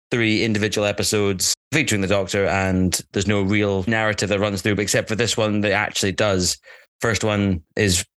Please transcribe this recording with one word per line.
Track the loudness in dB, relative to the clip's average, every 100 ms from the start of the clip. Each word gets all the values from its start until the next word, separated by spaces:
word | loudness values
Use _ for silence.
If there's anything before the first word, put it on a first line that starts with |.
| _
three | 0 2 2
individual | 0 0 0 0 -2
episodes | 0 0 0 0 0 -2 -4 _
featuring | -2 0 -2
the | 0
Doctor, | -2 0 -2 0
and | 0 2 2 2 -2 -4
there's | -4 0
no | 0
real | 0 0 2 0 0
narrative | 0 0 -2 -2
that | 0
runs | 0 -2
through, | 0
but | 0
except | 0 -2 -2
for | -2
this | 0
one, | 0 0 0
that | 0
actually | 0 -2 -2 -2
does. | 0 0 2 0 -4 -12 -20 _ _
First | -2 0
one | 0 2 2 0 -4 0
is | 2 2 -4